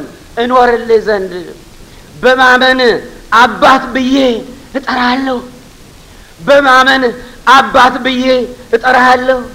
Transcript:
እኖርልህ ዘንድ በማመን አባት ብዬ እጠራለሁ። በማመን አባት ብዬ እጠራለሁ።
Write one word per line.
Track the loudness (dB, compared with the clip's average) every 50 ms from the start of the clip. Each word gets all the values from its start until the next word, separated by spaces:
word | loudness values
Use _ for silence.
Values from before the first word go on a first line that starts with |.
| -12 -16 -18 -20 -20 -14 -8
እኖርልህ | -6 -4 0 2 2 2 2 0 -2 -2 0 0 0 0
ዘንድ | 0 -4 -4 -4 -8 -10 -14 -14 -16 -18 -20 -20 -20 -20 -20 -20 -20 -20 -20 -20 -20 -16 -2
በማመን | 0 0 2 4 4 2 4 2 2 0 0 2 2 0 0 -2 -6 -12 -18 -20 -10 -2 2
አባት | 2 2 2 0 0 2 2 2 2 0 -4
ብዬ | -6 -4 -2 0 0 2 2 0 -2 -4 -8 -12 -18 -20 -20 -12 -12
እጠራለሁ። | -10 -8 -6 -4 -2 -2 -2 -2 -2 -4 -4 -6 -6 -8 -12 -20 -20 -20 -20 -20 -20 -20 -20 -20 -20 -20 -20 -20 -20 -20 -20 -20 -12
በማመን | -2 2 2 2 4 4 2 4 4 2 0 0 0 -2 -4 -6 -14 -20 -20 -6 0 2
አባት | 2 2 2 2 2 2 2 2 0 -2
ብዬ | -4 -4 -4 -2 0 0 0 0 -2 -4 -10 -18 -8 -4 -4
እጠራለሁ። | -2 0 0 2 2 4 2 2 2 0 -2 -2 -4 -4 -10